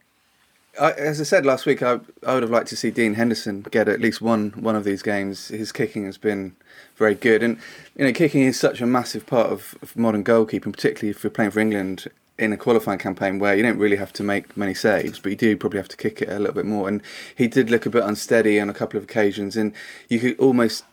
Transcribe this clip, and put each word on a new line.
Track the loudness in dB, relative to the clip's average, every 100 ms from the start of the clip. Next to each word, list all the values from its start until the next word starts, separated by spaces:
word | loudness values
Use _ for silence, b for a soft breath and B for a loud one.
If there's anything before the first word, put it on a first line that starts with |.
| _ _ _ _ _ _ _ 0
I, | 0
as | 0 -4 -2
I |
said | 2 2 4
last | 2 2
week, | 2
I, | 2 0 -4 -10 -2
I |
would | 0
have | 2
liked | 0 0
to | -4
see | -4
Dean | 0 0 2
Henderson | 0 0 -4 -8 -2
get | 0 2
at | 2
least | 0 -2
one, | 0 0 -2
one | -4 -2 -2
of |
these | -2 -4
games. | -2 -4 -4 -8 -10
His | -10 -8
kicking | -4 -4 -4 -8
has | -4
been | -4 -2 -6 -14 B B B 0
very | 2 4
good. | 4 4
And, | 4 -2 B B B -2
you | 0
know, |
kicking | 2 2 4
is | 2 2
such | 0 0
a | 0
massive | 0 -2 -8 -2
part | 2 2
of, | -2 -8 -18
of | -12 -2
modern | 0 2
goalkeeping, | 4 4 4 -2 -6
particularly | -2 -2 -2 -6
if | -4
you're | -6
playing | -2 0
for | 2
England | 0 0 -4 -6 -12 _ _ -4
in | -2
a | 0
qualifying | 2 2 2 -4
campaign | -4 -2 -2 0
where | 2 4
you |
don't | 2 2
really | 2 0
have | -4
to | -6
make | -4 -4 -6 -6
many | -4
saves, | 0 2 2 0 -6
but | -6
you | 0
do | 2 2
probably | -2 -4
have | -8
to | -6
kick | -6 -4
it | -6
a | -4
little | -4 -2
bit | -4
more. | -2 -2
And | -4 B B B B
he | 0
did | 2 2
look | 2 2
a |
bit | 0
unsteady | 0 -2 2 2 4 2
on | 0
a |
couple | -4 -6 -6
of |
occasions, | -4 0 0 0 -6 -2
and | -4 B B B B
you | 0
could | 0 2
almost | 4 4 2 -2 -12